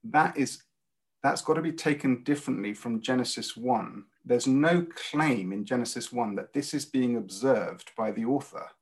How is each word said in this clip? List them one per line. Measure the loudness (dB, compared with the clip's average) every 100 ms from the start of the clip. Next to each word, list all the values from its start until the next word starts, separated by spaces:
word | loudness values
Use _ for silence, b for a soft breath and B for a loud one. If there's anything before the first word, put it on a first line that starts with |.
That | 2 2 2 2
is, | -2 -4 _ _ _ _ _ _
that's | -2 0
gotta | 0 0
be | 0
taken | -2 0 2 2 2
differently | 0 -2 0 -4 -4 -6
from | -4 -4
Genesis | 0 0 0 -4 -8 -6
one. | 0 0 -2 -12 -18 _
There's | 0 2 4
no | 4 6 4 2 -8 -4
claim | 0 2 2 -2
in | -6 -2
Genesis | -2 0 -4 -4
one | -2 -2 -2
that | -4
this | -6 -4 -6
is | -2
being | 0 2 0
observed | -2 -2 2 2 0 -8 -14 -4
by | -4
the | -2 -2
author. | -2 -4 -14 -14 _